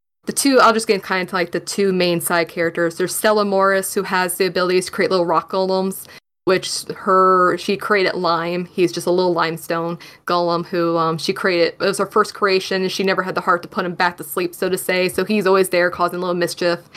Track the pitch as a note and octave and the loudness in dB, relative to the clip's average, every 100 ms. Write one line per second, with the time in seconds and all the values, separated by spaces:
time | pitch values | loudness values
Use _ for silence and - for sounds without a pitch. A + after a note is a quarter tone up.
0 | _ _ - - C#4 B3+ G3+ A3 A3 G3 | _ _ -10 -2 2 6 6 4 2 -2
1 | - F#3+ F3+ F#3 E3+ F3 - - G3 F#3 | -2 -4 -2 -2 -2 -4 -4 0 2 2
2 | F3+ E3+ E3+ F3 E3 F3+ E3 E3 E3+ - | 2 0 0 0 0 -2 -2 0 -2 -2
3 | F3+ - A3 G#3+ G3+ G3 F#3+ F#3+ F#3+ G3+ | -4 0 0 2 2 2 2 2 0 -4
4 | F#3 F#3 F3+ - F#3 F3 F3+ F#3 F#3 - | -2 0 -2 0 -2 0 0 0 0 -2
5 | F#3 F#3 E3+ D#3+ - F#3+ F#3+ F#3+ F#3+ F#3+ | 0 2 2 0 0 -2 0 0 -2 -6
6 | - - _ _ - F#3 - - - - | -12 -20 _ _ 0 0 0 -8 -8 -8
7 | - F#3 F#3 F#3 F3+ F3 - G3 - G#3 | 0 4 6 6 4 0 -2 -2 0 0
8 | F#3 - F3+ E3+ E3+ F3 F3+ - E3+ E3+ | 0 0 0 0 -2 -4 -6 0 0 0
9 | E3+ F3+ F3+ E3 E3 D#3+ - E3 E3+ E3+ | -2 0 2 0 -2 -4 -4 -4 -4 -8
10 | - - - F3 F3 E3+ E3+ F3+ E3+ E3+ | -12 -14 -2 0 0 -2 -2 -2 0 0
11 | D#3+ D#3+ - F#3+ G3 F3 E3 - F#3+ G3 | 0 -2 -4 -2 0 2 0 0 -2 -2
12 | G3 A3 G#3 - G3+ F#3+ F#3 F#3+ F#3 - | -2 0 -2 0 0 0 0 -2 -2 -2
13 | F#3+ F3+ F#3 F3+ F#3+ F3 - - F3+ E3+ | 0 0 -2 -2 0 0 -2 -6 -4 0
14 | F3+ F3+ D#3+ - F3 - F#3+ F#3 - F3+ | -2 -2 -8 -4 -4 -2 -2 -2 0 0
15 | F3+ - F#3 G#3+ F#3+ F#3+ F#3 F3 F3 F3 | 0 0 0 2 4 4 4 2 2 0
16 | F3 F3 F3+ F3 E3+ - F3 E3+ - | -2 -2 -4 -2 -2 -2 -2 -2 -6